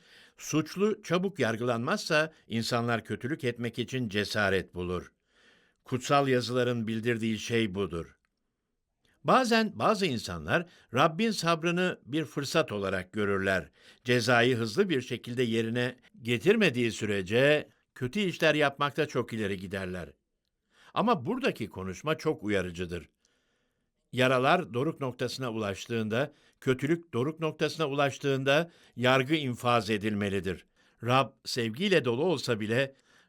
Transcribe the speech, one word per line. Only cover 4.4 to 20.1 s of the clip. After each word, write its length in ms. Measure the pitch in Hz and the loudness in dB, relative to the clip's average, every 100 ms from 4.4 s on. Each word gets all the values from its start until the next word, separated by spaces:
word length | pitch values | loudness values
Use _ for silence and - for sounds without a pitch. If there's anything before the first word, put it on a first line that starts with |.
| 101 95 82 87 | 2 2 -2 -6
bulur. 360 | 90 90 - _ _ _ _ _ _ _ - | -4 -6 -8 _ _ _ _ _ _ _ -8
Kutsal 420 | 127 - 143 139 | -6 2 2 4
yazıların 600 | 127 110 127 123 120 110 | 2 2 0 0 0 -2
bildirdiği 520 | 113 113 117 113 107 | -2 0 0 0 -2
şey 360 | - 117 113 92 | 0 0 2 0
budur. 420 | 95 85 80 _ _ _ _ _ _ _ _ _ _ _ | -2 -4 -8 _ _ _ _ _ _ _ _ _ _ _
Bazen 480 | 143 214 247 226 220 101 | 2 2 4 2 2 0
bazı 300 | 139 214 190 | 0 2 0
insanlar 600 | 120 - 87 76 151 170 - _ | -2 -4 -6 -2 -2 -2 -10 _
Rabbin 380 | 123 160 160 226 | 2 2 2 -2
sabrını 680 | 208 165 165 165 175 185 - - | 0 0 0 0 0 0 -2 -6
bir 200 | 147 151 | -4 -4
fırsat 460 | - 139 170 156 | -4 -2 0 0
olarak 420 | 104 98 95 90 | -2 -2 -2 -4
görürler. 560 | 107 101 98 95 95 - _ - - | -2 0 2 2 0 -2 _ -20 -8
Cezayı 520 | - 123 113 120 120 117 | 0 2 4 4 4 2
hızlı 320 | 113 117 202 | 0 0 0
bir 120 | 143 | 0
şekilde 420 | 120 120 - 123 | -2 -8 -6 -2
yerine 520 | 123 113 113 120 123 - _ - | 0 2 0 0 -2 -4 _ -10
getirmediği 680 | 117 120 135 226 190 123 117 | -2 0 2 4 4 2 0
sürece 800 | 98 104 101 90 113 139 151 - _ _ - | 0 -2 -2 0 4 4 4 0 _ _ -8
kötü 240 | 127 208 | -6 -2
işler 360 | 190 - 160 151 | -2 2 2 4
yapmakta 520 | 147 139 143 147 143 | 2 2 -2 0 -2
çok 260 | 135 117 | -2 -4
ileri 240 | 113 101 98 | -2 -2 -4
giderler. 520 | 92 98 92 90 73 | -6 -6 -6 -8 -10